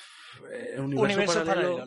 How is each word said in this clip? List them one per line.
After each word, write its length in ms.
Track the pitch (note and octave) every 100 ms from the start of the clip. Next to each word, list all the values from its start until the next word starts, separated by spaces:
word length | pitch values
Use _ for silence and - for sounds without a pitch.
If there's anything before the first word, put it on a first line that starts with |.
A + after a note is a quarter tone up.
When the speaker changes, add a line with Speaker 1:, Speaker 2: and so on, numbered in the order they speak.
| - - - - -
Speaker 1:
eh, 280 | A#2+ - C3
universo 220 | C#3 C3+
Speaker 2:
Universo 400 | G3+ G3 G3 E3
Speaker 1:
paralelo. 280 | D#3+ F3+ F3+
Speaker 2:
paralelo... 100 | F3